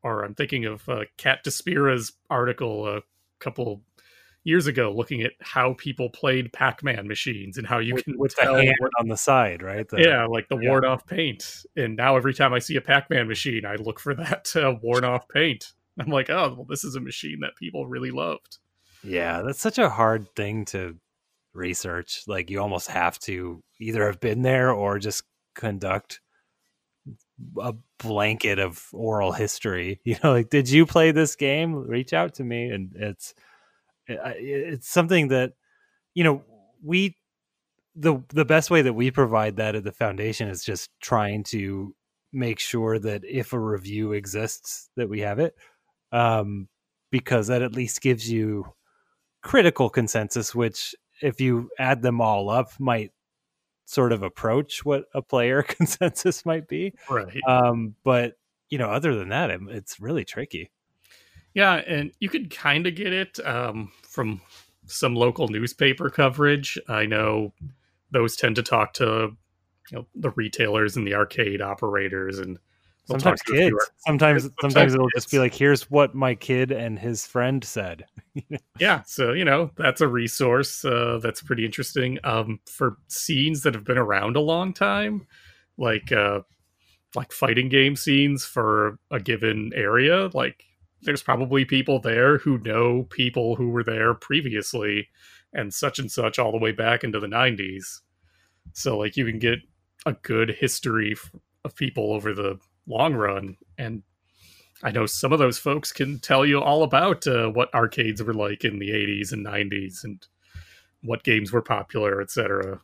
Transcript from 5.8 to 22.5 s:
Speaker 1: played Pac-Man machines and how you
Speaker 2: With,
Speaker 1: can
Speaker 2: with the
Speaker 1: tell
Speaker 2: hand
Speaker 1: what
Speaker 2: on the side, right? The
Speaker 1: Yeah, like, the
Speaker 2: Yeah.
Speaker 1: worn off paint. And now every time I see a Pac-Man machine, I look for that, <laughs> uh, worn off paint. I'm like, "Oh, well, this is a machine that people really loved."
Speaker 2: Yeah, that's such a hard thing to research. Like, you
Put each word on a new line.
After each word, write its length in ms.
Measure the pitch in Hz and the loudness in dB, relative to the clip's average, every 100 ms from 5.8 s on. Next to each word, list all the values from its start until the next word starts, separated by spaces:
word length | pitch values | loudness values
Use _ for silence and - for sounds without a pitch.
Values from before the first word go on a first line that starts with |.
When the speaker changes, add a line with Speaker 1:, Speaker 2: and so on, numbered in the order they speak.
| 147 131 123 | -8 -6 -6
Speaker 1:
played 420 | - 143 131 120 | -2 0 0 -2
Pac-Man 560 | - 131 - 139 113 101 | 0 0 0 -4 -4 -6
machines 500 | 104 - 107 98 95 | -6 -6 -6 -10 -10
and 100 | 110 | -2
how 100 | 120 | -2
you 140 | 113 | 0
Speaker 2:
With, 120 | 127 135 | -2 -4
Speaker 1:
can 120 | 123 | -4
Speaker 2:
with 180 | 135 - | -2 2
the 80 | |
Speaker 1:
tell 120 | 135 131 | 4 6
Speaker 2:
hand 180 | 135 135 | 6 4
Speaker 1:
what 120 | 127 120 | 0 -2
Speaker 2:
on 80 | 113 | -2
the 80 | 110 | -2
side, 460 | - 135 110 85 | 4 4 4 -2
right? 260 | 95 101 107 | -8 -8 -4
The 140 | 165 | 4
Speaker 1:
Yeah, 240 | 165 135 117 | 4 4 0
like, 240 | 117 - | -2 -4
the 80 | 131 | -2
Speaker 2:
Yeah. 120 | 120 | 2
Speaker 1:
worn 160 | 135 131 | 4 2
off 200 | 127 - | 0 -4
paint. 600 | 185 156 104 - - - - | -4 -4 -6 -14 -16 -12 -4
And 200 | 120 110 | -4 0
now 220 | 127 135 | 4 4
every 160 | 131 | 2
time 200 | 131 135 | 2 2
I 60 | 123 | 2
see 160 | - 139 | -2 -4
a 60 | |
Pac-Man 460 | - 139 - 143 113 | 4 2 4 0 0
machine, 380 | 110 143 110 101 | -2 -4 -4 -4
I 100 | 107 | -6
look 240 | 107 107 | -6 -8
for 160 | 143 135 | -6 -6
that, 360 | 160 - - | -4 -4 -2
<laughs> 40 | 165 | 0
uh, 200 | 139 117 | 0 0
worn 220 | 117 120 | 0 0
off 240 | 123 123 - | 2 -2 -2
paint. 460 | 147 160 123 - _ _ - | 0 2 0 -10 _ _ -10
I'm 100 | 147 | -2
like, 200 | 139 131 | 0 0
"Oh, 240 | 165 151 123 | 0 0 -4
well, 100 | 120 | -10
this 180 | 139 | -8
is 120 | 156 131 | -8 -10
a 60 | |
machine 400 | 131 - - 151 | -10 -10 -10 -8
that 160 | 139 - | -10 -10
people 280 | 175 147 131 | -12 -10 -8
really 260 | 127 127 | -8 -8
loved." 460 | 127 170 - _ - _ _ _ _ | -6 -6 -6 _ -20 _ _ _ _
Speaker 2:
Yeah, 380 | 101 90 85 82 | -6 -4 -2 -4
that's 180 | 110 139 | -6 -4
such 180 | 220 233 | -4 2
a 120 | 202 | 0
hard 440 | 113 113 113 101 - | 4 2 2 -4 -8
thing 300 | 104 110 104 | -6 -6 -6
to 320 | 98 90 82 _ _ _ _ _ | -8 -10 -12 _ _ _ _ _
research. 680 | 92 90 87 95 87 87 - - | -10 -8 -6 -6 -8 -8 -12 -8
Like, 220 | 95 | -8
you 120 | 85 | -6